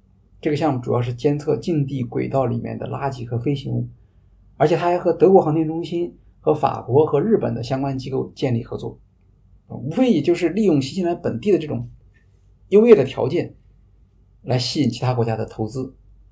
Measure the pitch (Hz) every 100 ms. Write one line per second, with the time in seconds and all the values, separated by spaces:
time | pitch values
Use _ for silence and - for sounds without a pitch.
0 | _ _ _ - 160 147 160 127 120 117
1 | 120 123 147 147 151 127 185 156 135 135
2 | 120 135 127 135 123 117 113 113 117 127
3 | 139 127 117 120 147 139 131 120 120 -
4 | _ _ _ _ _ - 151 160 175 175
5 | 180 160 156 190 151 156 156 160 165 170
6 | 175 - _ _ 151 151 131 - 113 131
7 | 156 143 202 214 117 113 117 135 139 127
8 | 139 131 123 - 135 117 - 117 117 -
9 | _ _ _ _ _ _ - 117 123 180
10 | 254 170 156 175 170 185 208 147 127 170
11 | 170 170 120 117 202 165 151 117 120 -
12 | - _ _ _ _ _ - 196 240 202
13 | 165 - 123 165 123 - _ _ _ _
14 | _ _ _ _ - 123 - 170 120 117
15 | 120 120 113 110 113 - 110 131 131 -
16 | - - -